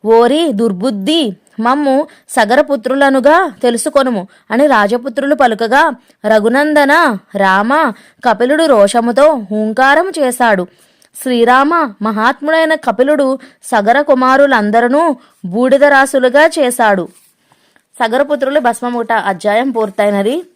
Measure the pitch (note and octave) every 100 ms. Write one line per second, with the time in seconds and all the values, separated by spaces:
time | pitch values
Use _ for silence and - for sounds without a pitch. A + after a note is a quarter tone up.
0 | G#3 A3+ A#3+ D4 E4 G#3 A3+ F3+ A#3+ G3+
1 | F#3+ E4 B3+ F3+ _ - A#3 C#4 C#4+ C4
2 | D4+ - _ - G#3+ C4 D4 C#4 B3 C4+
3 | C#4 C4+ C#4 E4 F4+ G3 B3 A#3 D4+ C#4+
4 | C4 A3 F#3 _ _ A3+ D4 A#3+ G3+ A#3+
5 | C4 A#3 C#4 C#4+ B3+ A3 A#3 C4+ D#4+ C4+
6 | _ _ G#3+ A3 G#3+ B3+ D4+ D4 C#4 D#4
7 | D#4+ G3+ _ G3+ F#3+ F#3+ A3 D4 D4 G3+
8 | _ _ B3 G#3 B3 D#4 D#4+ A#3 G3+ A#3+
9 | A#3 A#3+ D4+ C4+ G3 G#3+ G#3+ A3 C4 D4
10 | F#4 E4+ C4 B3 A#3+ G3 F3+ _ _ _
11 | _ - C4 A#3+ A#3 B3+ C#4+ E4+ C#4+ G3+
12 | G#3 G#3+ A3+ C4+ D4 D#4+ D#4+ D#4 C#4+ G#3
13 | C4+ D4+ C4+ C4 - _ - A#3 G#3 B3+
14 | D4 B3+ B3+ C4+ C#4 B3 G#3 A3 A#3+ C#4
15 | E4 C4+ _ _ F#3 G3 B3+ C4+ C#4+ C#4
16 | C4+ C#4 B3+ C4+ D#4+ D#4+ B3+ B3 A3+ G3
17 | E3+ _ _ _ _ _ _ _ _ -
18 | A3+ A#3+ C#4 D4 C4+ D4 A#3+ A3+ B3 A#3+
19 | A#3 A3+ F#3+ F#3 G#3 G#3+ C4+ A3+ G#3+ G3
20 | G#3 G3+ G3+ D4+ F4